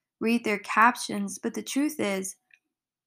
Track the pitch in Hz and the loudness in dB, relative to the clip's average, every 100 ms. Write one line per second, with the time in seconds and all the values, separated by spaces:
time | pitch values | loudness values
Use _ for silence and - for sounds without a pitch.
0 | _ - 226 233 220 202 - - 233 247 | _ -4 0 2 2 -2 0 4 4 4
1 | - 208 196 - 233 226 208 269 294 302 | -4 -4 -4 -6 -6 -6 -4 0 0 0
2 | 208 196 190 - _ _ _ _ _ _ | -2 -2 -4 -10 _ _ _ _ _ _